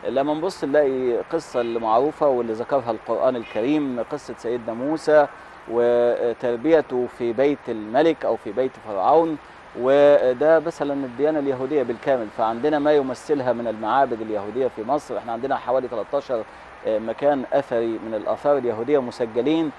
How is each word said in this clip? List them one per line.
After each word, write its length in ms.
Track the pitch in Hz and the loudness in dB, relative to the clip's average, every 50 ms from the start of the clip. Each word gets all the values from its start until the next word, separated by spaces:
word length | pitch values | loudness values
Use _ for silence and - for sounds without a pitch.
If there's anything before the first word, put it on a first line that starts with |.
| - 101 | -6 -2
لما 260 | 117 131 139 147 151 | -2 0 0 0 -2
نبص 300 | 156 156 190 180 - - | -2 -2 -6 -6 -4 -6
نلاقي 520 | 143 139 151 151 135 135 131 127 123 120 107 95 - - | 0 2 4 4 4 2 0 0 0 0 -2 -2 -2 -4
قصة 280 | 165 151 - - 127 | -6 -6 -2 -4 -2
المعروفة 680 | 120 117 117 117 117 110 110 117 135 151 151 - 156 147 | -2 -2 -4 -2 0 2 2 4 2 2 0 0 0 2
واللي 240 | 135 123 120 113 110 | 2 2 0 -2 -4
ذكرها 380 | 107 120 - 143 139 120 120 | -6 -4 -2 -2 -2 0 -2
القرآن 460 | 113 107 - - 113 104 - 131 127 | -6 -6 -4 -4 -2 2 2 0 0
الكريم، 680 | 120 110 - - 107 110 131 151 156 147 135 127 120 113 - 151 | 0 -8 -6 -4 -4 0 0 0 0 0 -2 -4 -6 -6 -6 -8
قصة 220 | 143 - - 120 - | -10 -10 -12 -14 -8
سيدنا 340 | - 117 120 123 113 117 110 | -6 -4 -4 -4 -4 -6 -6
موسى 540 | 117 127 143 160 - - - 151 151 143 139 - - - - - - - - | -6 -4 -4 -4 -2 2 6 6 6 6 4 0 -14 -20 -20 -20 -20 -12 -4
وتربيته 1400 | 113 117 120 120 120 120 120 120 120 - - 120 113 - - 120 120 117 117 156 165 156 139 - 135 123 123 117 - - | 0 2 2 4 4 4 4 2 2 0 0 -2 -2 -2 -2 -4 -4 0 2 4 4 4 4 2 -2 -4 -4 -4 -6 -4
في 140 | 127 120 113 | -4 -4 0
بيت 260 | 110 135 147 143 135 - - | 2 2 0 0 -2 -6 -8
الملك 560 | 117 110 107 107 110 131 156 165 156 - 117 | -8 -8 -8 -2 0 2 2 2 2 0 -2
أو 120 | 104 113 | -4 -4
في 160 | 107 - - 98 | -4 -6 -8 -4
بيت 200 | 117 131 131 - 113 - 110 | -4 -4 -4 -4 -10 -12 -8
فرعون، 480 | 104 98 92 110 143 160 165 165 156 143 - - - - - - - 110 | -4 -2 2 4 4 4 4 2 -2 -8 -10 -18 -20 -20 -20 -16 -10 -4
وده 760 | 120 131 135 143 143 147 143 - - 127 127 123 147 156 165 160 | 2 4 6 6 8 8 6 6 4 2 0 2 4 4 4 4
مثلا 320 | 151 170 165 - 151 143 143 | 4 0 -4 -4 -4 -4 -2
الديانة 460 | 139 139 127 120 120 143 151 156 156 | -4 -6 -8 -4 -2 0 0 0 0
اليهودية 440 | 139 139 135 127 131 131 156 147 127 | -2 -2 -2 -2 -2 -2 0 0 0
بالكامل، 440 | 120 120 110 - 165 135 127 113 104 - - | 0 -4 -4 0 0 0 0 -2 -6 -4 -2
فعندنا 400 | 113 110 117 117 120 151 156 147 | -2 -2 -2 0 0 0 0 2
ما 140 | 143 151 151 | 2 4 4
يمثلها 600 | 147 135 131 127 - - - 151 143 127 127 120 | 4 2 0 -6 -8 -4 -4 -2 0 0 -2 -2
من 140 | 117 120 | -2 -2
المعابد 540 | 117 107 107 110 107 117 135 139 127 120 110 | -4 -4 -4 -2 0 2 2 2 2 0 -6
اليهودية 480 | 110 110 107 104 98 104 107 123 135 123 - | -4 -4 -4 -4 -4 -4 -4 -2 -2 -2 -2
في 60 | - 110 | -4 -4
مصر. 340 | 113 135 151 - - 123 98 | -2 -2 -4 -4 -6 -8 -8
احنا 140 | 95 123 117 | -6 -6 -8
عندنا 240 | 117 120 135 135 | -6 -4 -4 -4
حوالي 320 | 117 - 123 123 135 127 120 | -4 -2 0 0 0 0 -2
تلتاشر 540 | 123 113 98 - - 139 139 - 131 113 107 - - - - - - - - | -6 -6 -6 -4 -4 -6 -4 -2 -4 -4 -4 -8 -14 -20 -20 -20 -20 -8 -4
مكان 580 | 110 110 107 110 113 113 - 143 143 147 135 123 - - | -2 -2 -2 -2 -4 -6 0 0 2 2 2 -2 -2 -2
أثري 340 | 139 139 - 127 117 117 | -2 -2 0 -2 -2 0
من 280 | 113 113 104 95 113 113 | -2 -4 -6 -6 -6 -6
الآثار 440 | 107 98 - 110 - - 147 147 139 | -6 -4 -4 -4 -2 2 2 2 2
اليهودية 400 | 123 120 110 107 120 123 151 143 127 | 2 -2 -2 -2 0 2 2 2 2
مسجلين 680 | 123 117 - 123 113 110 117 117 143 156 165 165 151 - | 0 -4 -4 -6 -2 -2 -2 0 2 2 0 0 -2 -4